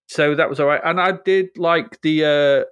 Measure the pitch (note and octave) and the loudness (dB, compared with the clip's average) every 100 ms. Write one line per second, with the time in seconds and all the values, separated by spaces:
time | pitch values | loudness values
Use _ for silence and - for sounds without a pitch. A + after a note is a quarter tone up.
0 | _ - D3 D3 D#3+ C#3+ C#3+ D3 - E3+ | _ -2 0 0 -2 0 0 0 0 0
1 | F3+ F3+ - F#3+ F#3 - E3+ E3+ - - | 0 -2 -2 0 -2 -4 -2 0 -2 -6
2 | D#3+ D#3 D3+ D3 C#3+ C#3 - | -2 0 2 2 2 2 -2